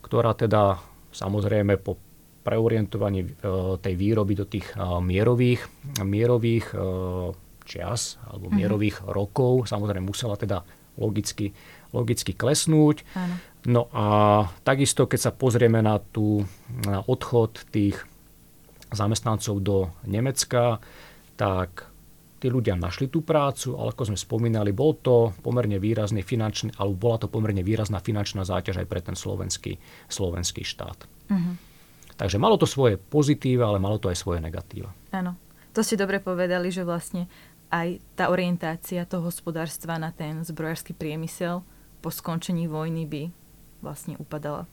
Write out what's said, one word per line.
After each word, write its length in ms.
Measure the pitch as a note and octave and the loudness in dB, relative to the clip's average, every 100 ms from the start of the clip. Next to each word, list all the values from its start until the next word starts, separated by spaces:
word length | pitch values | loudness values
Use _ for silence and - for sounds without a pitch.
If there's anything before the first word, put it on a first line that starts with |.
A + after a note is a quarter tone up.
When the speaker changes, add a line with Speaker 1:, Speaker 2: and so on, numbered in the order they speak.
Speaker 1:
ktorá 340 | - A2+ A#2 G#2+ | 0 0 2 2
teda 400 | A2+ G#2+ G2+ F#2 - - - | 2 4 4 2 -6 -20 -20
samozrejme 680 | - G2 G#2 G2+ G#2+ G2+ F#2+ | -8 -2 0 2 2 2 2
po 160 | - F2 - - - - | 0 -8 -12 -20 -20 -10
preorientovaní, 800 | - A2+ A2+ A2 G2+ G#2+ G#2 G2 | -2 2 2 2 0 -2 0 0
eh, 80 | F2+ - G#2 F#2+ F#2 F#2 | -4 -6 -4 -2 -2 -2
tej 180 | G2+ F2+ | -2 0
výroby 380 | G2+ A2 G2+ G2+ | 2 2 2 0
do 100 | G2+ | -2
tých, 240 | G2+ - | -6 -6
eh, 120 | G2+ F2+ F2 | -6 -2 0
mierových, 680 | F2+ F#2 A2+ A#2+ B2 B2 - - C#3 C3+ | 2 4 4 4 4 2 -4 -14 -10 -4
mierových, 680 | G2 G2+ A#2 B2 A#2 A#2 - | -2 2 2 2 2 0 -2
eh, 640 | G2 F#2+ F#2 F#2 F2+ F2+ F2 - - | -4 -4 -4 -4 -4 -6 -8 -16 -20
čias 580 | - F2+ F2+ A#2 - - | -14 -10 -6 -4 -6 -10
alebo 240 | A2+ G2+ F#2 | -14 -12 -2
Speaker 2:
Mhm. 80 | |
Speaker 1:
mierových 420 | G2+ F#2+ G#2 G#2 - | 0 2 2 0 0
rokov, 640 | G2 F#2+ G2+ - B2+ B2+ A2+ | -4 -4 -2 2 4 4 2
samozrejme 400 | G#2 G#2 F#2+ F#2+ | -2 -2 -2 -4
musela 320 | - A#2 G2+ | -4 -4 -4
teda 240 | G2+ G2 - - - | -2 -4 -6 -20 -20
logicky, 560 | - G#2+ G#2+ G2+ - G#2 - - - - | -4 -2 -2 -4 -4 -6 -6 -20 -20 -6
logicky 400 | A#2+ A#2 A#2 - | -4 0 -2 -2
klesnúť. 680 | F#2 A#2 D3+ - D#3 D3+ D3+ - | -2 0 2 4 6 6 4 -4
Speaker 2:
Áno. 200 | F#3 F3+ F3 - - B2+ | -6 -4 -6 -12 -8 2
Speaker 1:
No 160 | A#2+ A#2+ | 2 2
a 160 | B2+ G#2 G#2 G#2 G#2 F2+ - | 0 4 6 8 6 4 -2
takisto, 480 | - C#3 C#3 - C3+ | 0 4 2 4 2
keď 100 | C3 | 2
sa 120 | B2+ | 0
pozrieme 500 | - C3 A#2 A#2 A2+ | 2 2 6 6 6
na 160 | G#2+ G#2 | 4 2
tú, 460 | - - G#2+ G#2 G2 - - A#2+ G2+ | -2 0 2 2 0 -8 -12 -6 -2
na 160 | G2 | -2
odchod 640 | F#2+ C3 - A#2+ A2 - - | 0 -2 2 2 2 -2 -4
tých 300 | A2 G2+ F#2+ - - - - - - - - - | 2 2 0 -12 -20 -20 -20 -20 -20 -20 -20 -8
zamestnancov 680 | - G#2 A2 B2 G#2+ - G2+ | -2 0 0 0 -2 -2 -2
do 180 | G2 G2 F2+ - G#2 | 2 2 2 -4 -4
Nemecka, 720 | G2+ C3 C3+ - B2 A#2+ A2 - - - - - | 0 0 -2 0 2 2 0 -8 -20 -20 -20 -20
tak 560 | - G#2 F#2 F2+ - - - - - - - | -2 0 0 -2 -8 -18 -20 -20 -20 -20 -4
tí 80 | B2+ | 0
ľudia 320 | B2+ A2 F2 | 2 2 0
našli 320 | E2+ - C3+ | -2 -4 -2
tú 100 | D#3+ | -2
prácu, 540 | D#3 D3+ C#3 C3 C3 | 2 2 2 -2 -6
ale 160 | C3+ A2+ | -4 -4
ako 120 | A2+ G#2+ | -2 -4
sme 100 | G2 | -4
spomínali, 540 | - A#2 A#2 A2 G#2 | -2 0 2 2 0
bol 240 | G2+ D3+ | 2 2
to 400 | D#3 C3 A#2+ A#2 F#2 | 2 4 6 4 0
pomerne 340 | A#2+ A#2+ A2+ G2 | -2 0 0 0
výrazný 460 | G#2 A2+ G#2 G#2+ | 0 0 0 -2
finančný, 560 | - A#2+ A2 - A2 - | -2 -2 -2 -2 -6 -2
alebo 320 | G2+ F#2+ A#2+ | -2 2 0
bola 80 | A2+ | 0
to 80 | G#2 | -2
pomerne 340 | A2+ G#2+ G2+ | -2 0 0
výrazná 380 | F#2 A2 G#2+ G2+ | 0 0 0 -4
finančná 480 | - G#2 G#2 G2+ F#2+ | -2 -4 -4 -4 -2
záťaž 320 | F#2 - F#2 | -2 -2 -4
aj 80 | F2+ | -4
pre 140 | F#2 | -6
ten 160 | F2+ F#2 | -6 -8
slovenský, 560 | G2+ F#2+ F#2+ - G2 F#2 - - - | -6 -6 -6 -6 -8 -10 -14 -20 -12
slovenský 560 | - F#2+ F2 F2 - | -4 -4 -2 -6 -6
štát. 360 | - - - - - - - | -10 -10 -12 -12 -18 -20 -2
Speaker 2:
Mhm. 240 | G3 F3 F3+ - - - - - - | 0 0 -6 -14 -20 -20 -20 -20 -6
Speaker 1:
Takže 240 | G2 G2+ | -2 2
malo 160 | F#3+ G#3 | 4 4
to 80 | |
svoje 320 | D#3+ C3+ B2+ F#2+ | 4 4 4 2
pozitíva, 720 | - D3 C#3+ D3 C3+ B2 A2+ | 0 2 4 2 2 2 4
ale 80 | G2+ | 2
malo 240 | F#2+ G#2+ | 2 0
to 80 | F#2+ | 0
aj 80 | F2+ | -2
svoje 240 | G2 E2+ | -2 -2
negatíva. 480 | D#2+ E2+ - - G2 - - | -4 -8 -10 -12 -12 -16 -8
Speaker 2:
Áno. 240 | F#3+ F3+ F3 - - - | -6 -6 -8 -18 -20 -6
To 100 | - | -2
ste 160 | A3 G3+ | 0 0
dobre 160 | G3 G3 | 0 -2
povedali, 560 | G3 F3+ F3+ F3+ F3+ | -2 -2 0 0 -2
že 80 | F#3 | -4
vlastne 480 | F3 E3+ - F3+ F3 - - - - | -4 -4 -4 -8 -8 -12 -20 -20 -4
aj 320 | E3+ E3+ - - | -2 -2 -6 -10
tá 180 | - F3+ | -2 2
orientácia 720 | F3+ F3+ F3 E3 E3 - F3+ | 2 0 -2 -4 -6 -6 -6
toho 240 | F3 F#3 E3+ | -4 -4 -4
hospodárstva 720 | - - D#3+ E3 - E3 E3 | -6 -8 -6 -6 -8 -8 -6
na 80 | D#3+ | -6
ten 320 | E3 D#3 D#3 | -8 -8 -8
zbrojársky 560 | E3 D#3 D#3+ E3 - E3+ | -8 -6 -6 -6 -10 -8
priemysel 640 | D#3 D#3 D#3+ - F3 F3+ F3+ - - - | -6 -6 -8 -6 -4 -4 -8 -20 -20 -10
po 80 | D#3 | -10
skončení 640 | - - E3 - F3 E3 | -8 -6 -6 -2 -2 -2
vojny 320 | D#3 D#3+ E3 | -4 -4 -4
by 180 | D#3 D3+ E3 - - - - - | -4 -6 -8 -12 -20 -20 -20 -14
vlastne 320 | - D3 - C#3+ | -12 -10 -10 -12
upadala. 480 | D3+ D3+ D3 D3 E3+ | -10 -8 -6 -8 -10